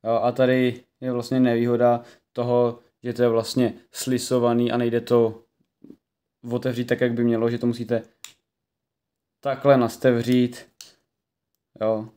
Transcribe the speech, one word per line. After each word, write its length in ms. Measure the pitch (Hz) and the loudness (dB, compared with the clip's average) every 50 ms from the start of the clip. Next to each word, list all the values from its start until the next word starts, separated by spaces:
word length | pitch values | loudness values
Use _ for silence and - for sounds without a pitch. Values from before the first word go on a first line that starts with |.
| - | -2
Jo, 80 | 113 | -2
a 200 | 117 113 113 123 | -2 0 0 -2
tady 540 | 120 - 131 127 127 127 127 123 117 123 _ _ _ _ | 0 2 2 2 2 2 0 0 -2 -6 _ _ _ _
je 100 | 127 127 | -8 -6
vlastně 280 | 123 123 117 - 131 127 | -6 -6 -6 -2 0 2
nevýhoda 640 | 127 123 117 117 120 120 120 117 120 120 120 120 120 - - _ _ _ _ | 2 2 2 0 0 0 2 2 4 2 2 2 -4 -14 -20 _ _ _ _
toho, 460 | 127 120 123 123 120 120 117 117 - _ _ _ _ - | -6 -2 0 0 2 0 0 -2 -8 _ _ _ _ -10
že 100 | 123 113 | -10 -2
to 80 | 120 | 0
je 80 | 123 120 | 0 2
vlastně 440 | 113 113 110 - - 131 123 110 - - _ _ | 2 0 -2 -2 -2 0 0 0 -2 -8 _ _
slisovaný 800 | - - - 131 127 123 123 - 127 123 120 120 117 120 120 120 | -14 -10 -4 -4 -2 -4 -2 -2 -2 0 2 2 2 2 0 0
a 60 | 120 | 0
nejde 240 | 120 120 117 117 117 | -2 -2 -2 -2 -4
to 420 | 117 - 120 117 117 110 110 - _ _ _ _ _ _ _ _ - - - _ _ _ _ _ _ _ _ _ - 120 | 0 2 2 2 2 0 -2 -10 _ _ _ _ _ _ _ _ -20 -20 -20 _ _ _ _ _ _ _ _ _ -8 -6
otevřít 340 | 120 123 - 131 120 120 123 | -6 -4 -4 -4 -4 -4 -2
tak, 160 | 120 123 117 | -2 0 0
jak 120 | 127 123 117 | 0 0 0
by 100 | 117 120 | 0 2
mělo, 260 | 117 117 113 117 117 | 2 2 2 0 -2
že 80 | 120 | -2
to 100 | 117 120 | -2 -2
musíte 360 | 120 117 120 117 110 120 113 - _ _ _ - - _ _ _ _ _ _ _ _ _ _ _ _ _ _ _ _ _ _ _ _ _ _ | -2 -2 -4 -4 -4 -4 -4 -4 _ _ _ -20 -20 _ _ _ _ _ _ _ _ _ _ _ _ _ _ _ _ _ _ _ _ _ _
takhle 380 | - 139 131 131 - 143 139 | -6 -6 -6 0 4 4 6
nastevřít. 920 | 127 120 113 - - - 131 120 117 117 123 127 123 123 123 123 - - _ _ _ - - _ _ _ _ _ _ _ _ _ _ _ _ _ _ _ _ _ - | 6 4 0 -2 0 2 2 2 2 0 2 2 2 2 0 -2 -12 -20 _ _ _ -20 -20 _ _ _ _ _ _ _ _ _ _ _ _ _ _ _ _ _ -4
Jo. 280 | 107 110 110 107 110 113 _ | -2 -2 -2 -2 -6 -12 _